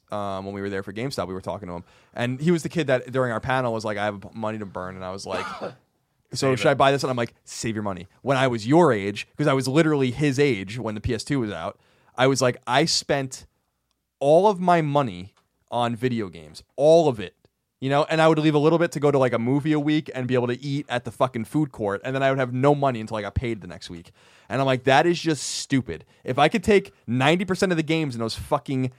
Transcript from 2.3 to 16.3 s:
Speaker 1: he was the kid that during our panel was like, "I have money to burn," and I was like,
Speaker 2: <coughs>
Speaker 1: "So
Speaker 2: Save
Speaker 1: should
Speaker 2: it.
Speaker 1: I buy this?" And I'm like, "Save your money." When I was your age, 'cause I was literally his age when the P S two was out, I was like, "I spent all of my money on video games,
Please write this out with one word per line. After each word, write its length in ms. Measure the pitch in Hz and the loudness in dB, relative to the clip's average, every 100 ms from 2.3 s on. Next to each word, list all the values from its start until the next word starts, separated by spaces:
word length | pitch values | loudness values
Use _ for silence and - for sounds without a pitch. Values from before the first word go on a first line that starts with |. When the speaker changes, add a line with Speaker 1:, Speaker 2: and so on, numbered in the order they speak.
| 131 | -2
Speaker 1:
he 100 | 160 | 0
was 100 | 170 | 0
the 60 | - | 0
kid 180 | 175 139 | -4 0
that 240 | 127 131 | 0 0
during 220 | 127 123 | -2 -2
our 80 | 110 | -2
panel 320 | 135 131 123 | -2 -2 0
was 120 | 110 | -2
like, 140 | 107 101 | -4 -4
"I 60 | |
have 300 | 104 101 101 | -4 -6 -12
money 240 | 113 110 110 | -8 -8 -6
to 80 | 98 | -10
burn," 280 | 92 92 | -10 -10
and 100 | 92 | -10
I 60 | 92 | -12
was 160 | 98 95 | -10 -8
like, 180 | 92 95 | -8 -8
Speaker 2:
<coughs> 140 | - | -10
Speaker 1:
"So 120 | - - _ _ _ _ _ - 135 | -12 -14 _ _ _ _ _ -2 0
Speaker 2:
Save 80 | 127 | 2
Speaker 1:
should 80 | 151 | 2
Speaker 2:
it. 20 | |
Speaker 1:
I 40 | |
buy 180 | 131 139 | 4 4
this?" 100 | 139 | 2
And 80 | 143 | -2
I'm 60 | 123 | -4
like, 180 | 120 _ | -6 _
"Save 300 | - - 120 | -18 -8 -6
your 80 | 107 | -4
money." 240 | 104 87 90 _ | -6 -8 -12 _
When 140 | 123 131 | -2 2
I 100 | 131 | 2
was 200 | 117 110 | 0 2
your 260 | 160 160 | 4 6
age, 340 | 107 98 104 - - | 2 -2 -6 -12 -2
'cause 100 | 147 | 0
I 40 | |
was 140 | 135 131 | 2 2
literally 460 | 147 156 147 127 | 2 2 2 0
his 260 | 120 151 127 | 0 0 2
age 400 | 143 98 95 120 | 2 2 -4 -8
when 160 | 110 | -8
the 60 | 107 | -6
P 120 | - | -4
S 100 | 107 | -6
two 160 | - 143 | -4 -4
was 100 | 107 | -4
out, 280 | 82 92 - _ _ _ - | -6 -8 -12 _ _ _ 2
I 120 | 127 | 2
was 120 | 135 | 4
like, 180 | 127 - - | 0 0 0
"I 180 | 131 | 2
spent 640 | 160 - - 143 131 - - _ _ _ _ _ _ - | 2 -2 -2 -2 -2 -10 -20 _ _ _ _ _ _ -2
all 260 | 139 165 214 | 4 6 6
of 140 | 180 | 2
my 200 | 175 170 | 4 4
money 540 | 151 143 127 90 101 _ _ _ - | 4 2 0 -6 -16 _ _ _ -6
on 260 | 120 120 113 | -2 -2 0
video 320 | 127 117 | -2 -2
games, 340 | 95 | -6